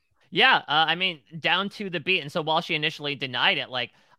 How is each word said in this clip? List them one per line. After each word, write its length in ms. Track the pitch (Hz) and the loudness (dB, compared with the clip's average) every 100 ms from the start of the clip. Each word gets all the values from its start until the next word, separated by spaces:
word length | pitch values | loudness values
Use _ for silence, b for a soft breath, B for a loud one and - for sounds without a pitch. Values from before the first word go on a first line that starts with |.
| _ _ _ | _ _ _
Yeah, 260 | 170 262 247 | 2 4 4
uh, 60 | - 151 156 | 2 2 2
I 80 | 170 | 2
mean, 240 | 185 156 _ 160 | -2 -4 _ -4
down 300 | 160 175 196 | 0 0 0
to 180 | - 202 | -6 -6
the 120 | 170 | -4
beat. 200 | 180 185 | 0 0
And 120 | 147 | 0
so 100 | 175 | -2
while 180 | 156 160 | 0 0
she 140 | 170 | 0
initially 400 | 156 156 156 147 | -2 -2 -2 -6
denied 440 | 143 135 123 165 160 | -4 -4 0 2 0
it, 120 | 113 | -4
like, 220 | 127 120 b b | -6 -6 b b